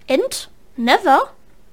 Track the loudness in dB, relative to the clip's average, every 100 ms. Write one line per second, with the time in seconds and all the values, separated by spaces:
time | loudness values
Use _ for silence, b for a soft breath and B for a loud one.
0 | -4 -2 -2 -8 -14 -20 -18 -6 0 2
1 | 2 2 0 -8 -20 -20 -20